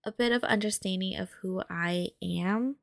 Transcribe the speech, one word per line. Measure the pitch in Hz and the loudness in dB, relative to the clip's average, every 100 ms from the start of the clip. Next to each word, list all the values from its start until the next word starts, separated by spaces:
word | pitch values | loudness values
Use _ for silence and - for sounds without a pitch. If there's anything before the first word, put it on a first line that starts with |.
a | - | -8
bit | 208 240 | 0 2
of | 240 | 4
understanding | - 214 214 - 190 185 190 - | 4 2 2 0 -2 0 -2 -4
of | 185 - | -6 -6
who | 190 185 - | -6 -4 -4
I | 170 170 175 175 _ | -2 0 0 -2 _
am. | 180 175 180 214 262 285 | -4 0 0 0 0 -4